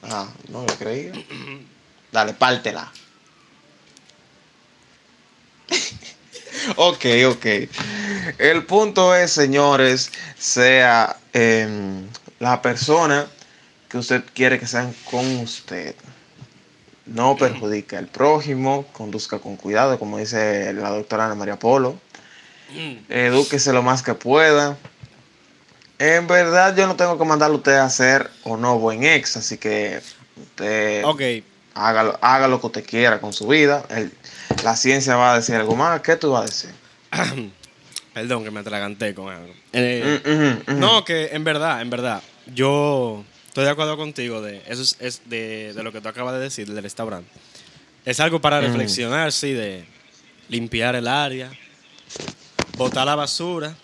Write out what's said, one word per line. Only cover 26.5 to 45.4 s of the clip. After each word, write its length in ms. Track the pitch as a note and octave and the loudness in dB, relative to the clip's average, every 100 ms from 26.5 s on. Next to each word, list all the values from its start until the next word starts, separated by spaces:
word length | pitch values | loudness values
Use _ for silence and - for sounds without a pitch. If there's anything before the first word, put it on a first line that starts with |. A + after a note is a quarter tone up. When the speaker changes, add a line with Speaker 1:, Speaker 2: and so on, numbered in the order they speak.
| F3 F#3+ F#3+ | 6 4 4
Speaker 1:
yo 120 | F#3+ | 0
no 80 | F3+ | 2
tengo 220 | F3 E3 | 0 2
que 80 | D#3+ | 2
mandarle 300 | D3+ D3+ D3+ | 4 4 2
a 20 | |
usted 180 | - C#3 | 4 4
a 140 | C3 | 4
ser 400 | - C3 C3+ B2+ - | 4 4 4 2 -10
o 140 | - A2 | -8 -2
no 220 | B2 A#2+ | 0 2
buen 240 | A2+ A2 | 2 2
ex, 340 | C#3+ D#3 B2+ B2 | 2 2 0 -6
así 200 | A2 A2 | -8 -6
que 440 | G#2+ G#2+ G2+ F#2 - - _ - | -4 -2 -2 -6 -14 -20 _ -20
usted 680 | - - G2+ G#2+ G#2+ G#2 C#3 | -20 -10 -4 0 0 0 -2
Speaker 2:
Ok. 160 | D3+ C3+ A#2 - _ _ | -2 -2 -4 -10 _ _
Speaker 1:
haga 300 | - A2 A2 | -2 0 2
lo, 160 | A2 - | 2 2
haga 260 | A#2+ C3 C3+ | 4 4 4
lo 100 | B2+ | 2
que 80 | A#2+ | -2
usted 180 | A#2+ A2 | -8 -6
quiera 360 | A#2 A#2+ G#2 | 2 4 2
con 100 | G2+ | -2
su 140 | G#2 G#2+ | -8 0
vida. 380 | D3+ D3 C#3+ - | 4 4 2 -2
El, 220 | A2+ G#2+ - - - - - | -8 -8 -10 -20 -20 -6 -2
la 120 | A2+ A2+ | 0 0
ciencia 400 | C3 C3+ C3 B2 | 2 2 2 4
va 180 | B2 | 6
a 40 | A#2+ | 4
decir 180 | A#2 A#2 | 2 -2
algo 200 | G#2+ A2+ | 0 0
más. 260 | D#3 E3 | 0 0
¿Qué 160 | - E3 | 0 0
tú 140 | D#3 | 2
vas 100 | B2+ | 0
a 40 | A2+ | -2
decir? 260 | - - - _ _ _ | -8 -12 -16 _ _ _
Speaker 2:
<clears throat> 400 | D3+ - C3+ G#2+ F#2+ - _ _ - _ | -4 -4 -4 -12 -16 -20 _ _ -16 _
Perdón, 300 | - A#2 B2 | -12 -6 -6
que 80 | G#2+ | -6
me 80 | G#2 | -12
atraganté 540 | G#2 G#2 G2+ G2+ G#2+ F#2+ | -8 -8 -8 -6 -8 -8
con 160 | F#2+ | -14
algo. 200 | F#2 F2 F2+ _ | -14 -18 -20 _
Eh, 480 | B2 B2 A#2+ C3 D3 C#3+ | -2 -2 -2 -2 -2 0
Speaker 1:
Mm, 40 | |
ujú, 300 | D3+ D3 A#2 - | 2 2 2 -4
ujú. 80 | C#3+ | 0
Speaker 2:
no, 260 | F#3+ A3+ F3 | 4 2 2
que 220 | E3 D#3 | -4 -4
en 120 | D3+ D#3 | -4 -4
verdad, 360 | D3+ D#3+ C3 | -2 -2 -4
en 80 | A#2+ | -4
verdad, 320 | A#2+ B2 G#2 - _ - | -4 -4 -6 -10 _ -14
yo 720 | B2 C3+ C#3+ D3 C#3 B2 G#2+ G2+ _ - | -2 0 2 2 0 -2 -6 -14 _ -12
estoy 160 | - | -2
de 60 | C#3 | 0
acuerdo 260 | D3 D#3 D3+ | 0 -2 -4
contigo 460 | D3+ D3 A#2+ A2+ | -8 -8 -8 -8
de 220 | G#2+ G2+ F2+ | -10 -14 -12
eso 140 | A#2+ | -6
es, 160 | C3 - | -4 -4
es 220 | B2 B2 B2 | -8 -10 -12
de, 420 | A#2 | -10